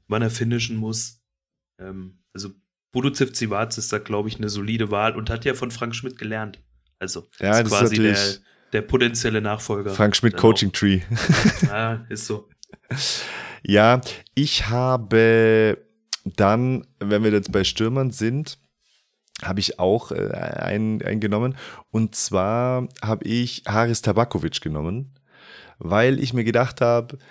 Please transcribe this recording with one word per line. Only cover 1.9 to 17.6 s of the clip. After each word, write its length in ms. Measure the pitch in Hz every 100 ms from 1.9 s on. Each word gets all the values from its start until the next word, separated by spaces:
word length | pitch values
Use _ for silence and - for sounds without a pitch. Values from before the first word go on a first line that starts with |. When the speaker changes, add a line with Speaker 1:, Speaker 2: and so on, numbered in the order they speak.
| 95 92 - _
Speaker 1:
also 160 | 95 101 - _ _ _
Budu 180 | 127 131
Zivzivatze 680 | - 135 - 113 101 113 -
ist 120 | 107
da, 60 | 107
glaub 280 | - 104 107
ich, 100 | 110
eine 120 | 104
solide 420 | 101 101 113 104
Wahl 260 | 104 110 117
und 140 | 110
hat 140 | 117
ja 100 | 139
von 160 | 127 123
Frank 240 | - 117
Schmidt 240 | 117 123 -
gelernt. 420 | 107 110 104 - _ _ _ _
Also 300 | 95 87 - -
Speaker 2:
Ja, 140 | 95
Speaker 1:
ist 60 | 110
Speaker 2:
das 80 | 110
ist 120 | 101
Speaker 1:
quasi 160 | 113 107
der, 140 | 107
Speaker 2:
natürlich 280 | 101 101 98 _ _ _
Speaker 1:
der 100 | 107
potenzielle 580 | 101 127 120 117 117 110
Nachfolger 500 | 104 107 - 101 101
Speaker 2:
Frank 260 | 95 104 98
Schmidt 180 | 117
Speaker 1:
dann 60 | -
Speaker 2:
Coaching 300 | 113 110 101
Speaker 1:
auch. 20 |
Speaker 2:
Tree. 280 | - 101 95 87 113 -
<laughs> 300 | 147 214 - 135
Speaker 1:
Ja, 380 | 104 113 113 117
ist 180 | 107 -
so. 220 | 104 - _ - - - 139 - - - - - -
Speaker 2:
Ja, 380 | - 101 113 127 - - -
ich 340 | - 151 - 104
habe 1120 | 120 127 127 104 110 113 113 113 110 110 - - _ _ -
dann, 600 | 98 - 101 113 127 131 - _
wenn 240 | 101 104
wir 80 | 110
jetzt 220 | 104 98
bei 120 | 98